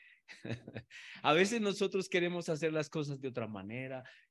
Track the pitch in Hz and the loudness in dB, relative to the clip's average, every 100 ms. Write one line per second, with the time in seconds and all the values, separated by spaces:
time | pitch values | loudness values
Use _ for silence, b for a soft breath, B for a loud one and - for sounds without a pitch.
0 | B B B B - 117 - 113 - B | B B B B -6 -6 -8 -12 -12 B
1 | B B 135 160 196 233 202 190 190 190 | B B 6 6 6 4 2 2 2 0
2 | 180 180 175 175 170 151 160 156 151 160 | 2 2 2 0 -2 0 2 0 0 -2
3 | 147 135 135 120 110 101 98 123 131 131 | -2 -4 -4 -4 -4 -6 -8 -6 -6 -8
4 | 127 B B | -12 B B